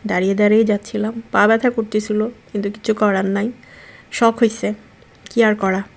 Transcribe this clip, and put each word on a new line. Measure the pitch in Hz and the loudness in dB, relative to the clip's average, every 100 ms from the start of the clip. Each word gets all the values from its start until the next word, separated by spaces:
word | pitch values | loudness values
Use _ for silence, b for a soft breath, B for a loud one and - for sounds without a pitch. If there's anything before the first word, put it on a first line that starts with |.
| 208 | -2
দাঁড়িয়ে | 185 190 | -2 0
দাঁড়িয়ে | 196 208 214 | 2 4 4
যাচ্ছিলাম, | 220 208 - 208 208 233 - | 2 -2 -4 -6 -4 -6 -2
পা | 196 208 | 2 4
ব্যথা | 226 247 | 4 0
করতেছিল, | 247 214 214 208 208 220 240 - | -2 -2 -4 -2 -2 -2 -6 -10
কিন্তু | 208 202 | -6 -6
কিছু | 208 - | -6 -4
করার | 214 208 196 190 196 | 0 2 2 0 -2
নাই, | 220 247 B B B B B - | -4 -6 B B B B B 0
শখ | 233 226 | 0 2
হইছে, | 226 220 196 208 - - - - - | 0 0 -6 -6 -14 -20 -20 -20 -4
কি | 233 | 2
আর | 220 | 2
করা। | 214 196 190 190 | 2 -2 -2 -6